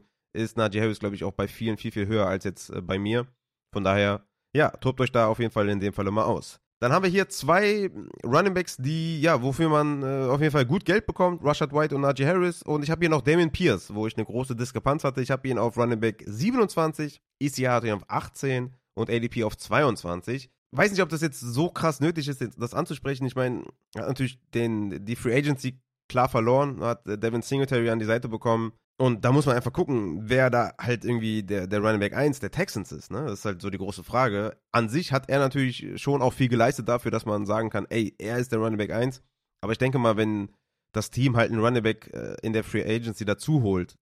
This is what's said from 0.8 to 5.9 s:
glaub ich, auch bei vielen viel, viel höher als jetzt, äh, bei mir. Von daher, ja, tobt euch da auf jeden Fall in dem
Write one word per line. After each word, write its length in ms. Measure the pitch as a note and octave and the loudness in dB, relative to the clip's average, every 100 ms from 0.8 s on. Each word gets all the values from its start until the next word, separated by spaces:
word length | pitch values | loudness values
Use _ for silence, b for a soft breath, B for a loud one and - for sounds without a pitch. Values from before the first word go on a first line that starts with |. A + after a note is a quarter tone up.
| A2 G#2 | 0 -2
glaub 120 | G#2 | -4
ich, 140 | G2 F#2+ | -4 -6
auch 80 | |
bei 160 | - G2+ | -4 -4
vielen 280 | - A2+ G#2 | -4 -4 -4
viel, 140 | A2+ | -6
viel 160 | A2 G2 | -4 0
höher 200 | A2 F#2+ | 2 2
als 180 | F#2+ G2+ | 0 -4
jetzt, 240 | - - | -8 -10
äh, 120 | - | -10
bei 180 | F2 F#2+ | -4 -2
mir. 280 | G2+ A#2 B2+ _ _ _ _ | 0 0 -2 _ _ _ _
Von 100 | G#2 | -2
daher, 420 | F#2+ G2+ G2+ G#2 - _ _ C#3 | 2 4 2 0 -6 _ _ 0
ja, 140 | D3+ | 0
tobt 320 | - C3 C3 | 0 -4 0
euch 100 | B2 | 0
da 160 | A#2+ A2 | 4 2
auf 120 | A2 | 2
jeden 120 | A2+ | -2
Fall 160 | A2+ G2+ | 0 0
in 140 | G2+ | 0
dem 100 | G2+ | -2